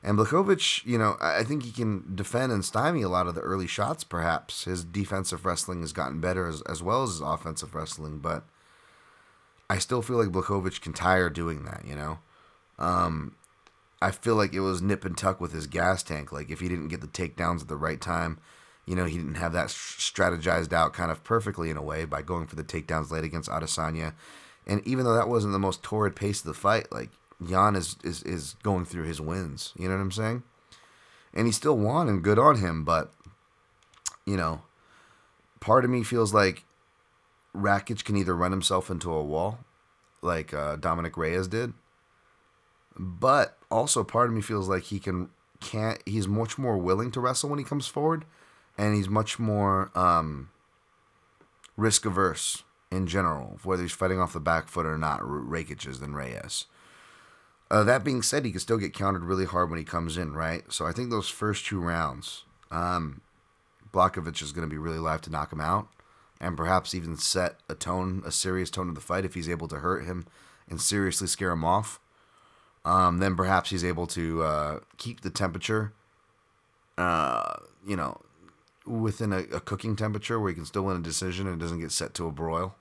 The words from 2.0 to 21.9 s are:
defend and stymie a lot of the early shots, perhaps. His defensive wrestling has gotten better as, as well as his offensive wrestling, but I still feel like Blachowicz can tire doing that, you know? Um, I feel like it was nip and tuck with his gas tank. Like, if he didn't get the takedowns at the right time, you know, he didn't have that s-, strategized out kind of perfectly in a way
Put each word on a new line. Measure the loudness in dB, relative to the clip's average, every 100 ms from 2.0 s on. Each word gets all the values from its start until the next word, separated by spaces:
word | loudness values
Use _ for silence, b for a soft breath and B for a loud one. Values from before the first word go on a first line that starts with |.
| -4 -6
defend | -2 0 0
and | 0
stymie | 0 0 2 2
a | 2
lot | 2 2
of |
the | -2
early | -2 -2 -2
shots, | -2 -2 -2
perhaps. | -4 -2 2 0 -2 -8
His | -4 -4
defensive | -4 -4 -2 -2 -4 -4
wrestling | -2 -2 -4 -6
has | -6
gotten | -4 -4 -2
better | 0 0 -2
as, | -4
as | -6 -6
well | 0 0
as | 0
his | -2
offensive | -4 -4 -4 -8 -8
wrestling, | -8 -8 -8 -8 -6
but | -4 -4 -6 b b b b b b b b b b b _
I | -2
still | 0 -2
feel | 0 2
like | 2
Blachowicz | 2 0 0 0 -6
can | -10
tire | -2 4 6 4
doing | 0 -4 -4
that, | -8 -12
you | -10
know? | -8 -8 -10 _ b b b b -4
Um, | 0 2 2 0 -6 -12 -20 _ _ _ _ _
I | -2
feel | 0 2 4
like | 4
it | 2
was | 0 0
nip | 0 0
and | -2 0
tuck | 0 0
with | -4
his | -6 -6
gas | 0 2 2
tank. | 0 -6 -6
Like, | -10 -8
if | -6
he | -4
didn't | -4 -4
get | -8
the | -8
takedowns | -6 -6 -2 -2 -2
at | -4
the | -4
right | -4 -4
time, | -2 -2 -2 -6 B B B B -4
you | -2
know, |
he | 0 -2
didn't | -4
have | -2 0
that | 0 -2
s-, | -4 -10 -6
strategized | -4 2 2 4 2 2 2
out | 4 2
kind | 2 -2
of | -2
perfectly | 0 0 0 -4 -4
in | -4
a |
way | -4